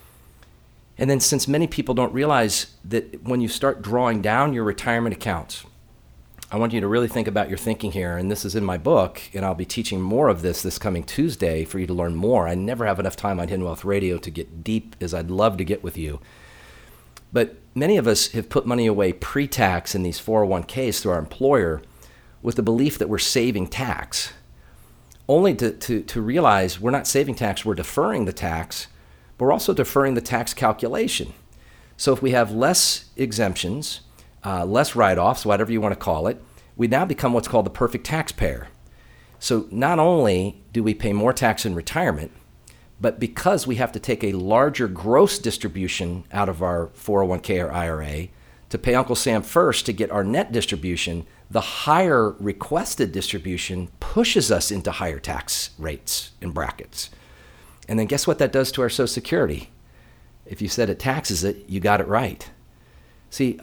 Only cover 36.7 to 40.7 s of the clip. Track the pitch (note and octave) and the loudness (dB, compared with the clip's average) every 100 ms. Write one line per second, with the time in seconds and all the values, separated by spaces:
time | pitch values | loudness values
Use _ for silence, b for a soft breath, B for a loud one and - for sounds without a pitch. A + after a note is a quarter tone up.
36.7 | - A#2 C3 F#3 D3 C3 A#2+ - A#2 G2 | -2 2 2 2 0 2 0 2 2 2
37.7 | - A#2+ - - D#3+ - - E2 B1+ - | 0 -2 -2 -4 -4 -4 -2 -2 -2 -12
38.7 | - - b b b b b - A2+ - | -20 -20 b b b b b -2 -2 -2
39.7 | G#2 C#3 E3 E3 E3+ A2+ F#2 G2 - - | -2 2 4 4 6 4 4 0 -6 -6